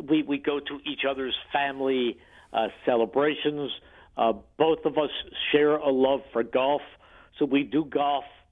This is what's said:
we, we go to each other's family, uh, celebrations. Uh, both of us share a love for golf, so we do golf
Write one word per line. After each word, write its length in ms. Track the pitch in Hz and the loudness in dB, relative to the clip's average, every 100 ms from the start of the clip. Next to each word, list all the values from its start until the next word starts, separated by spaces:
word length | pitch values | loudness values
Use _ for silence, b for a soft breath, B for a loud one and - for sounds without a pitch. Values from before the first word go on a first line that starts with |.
| 143 | 0
we, 140 | 156 | 0
we 160 | 143 143 | 2 -2
go 220 | 143 147 | -2 -4
to 200 | 143 143 151 | -6 -10 -10
each 180 | 135 135 | -4 -4
other's 260 | 135 131 - - | -2 -4 -6 -4
family, 640 | 143 139 135 135 131 120 - B B B | -2 -2 -2 0 2 0 -2 B B B
uh, 140 | 113 110 - - | -2 -2 -2 0
celebrations. 840 | 120 113 131 147 143 151 147 135 - B B B - | 2 2 2 0 0 -4 -4 -8 -10 B B B 0
Uh, 180 | 117 104 - - | 0 0 -6 0
both 260 | 160 160 | 2 2
of 140 | 160 143 | 0 -2
us 120 | 143 - - - - | -2 -4 -10 -8 0
share 240 | 147 147 151 | 4 4 2
a 140 | 147 | 2
love 300 | 131 131 139 - | 4 4 2 -2
for 100 | 117 | -4
golf, 400 | 117 127 131 143 - - B B B - | 0 0 2 0 -4 -20 B B B -4
so 60 | |
we 180 | 143 139 | 0 2
do 220 | 139 147 | 0 -2
golf 400 | 147 143 143 139 - - _ | -2 -2 0 -2 -4 -20 _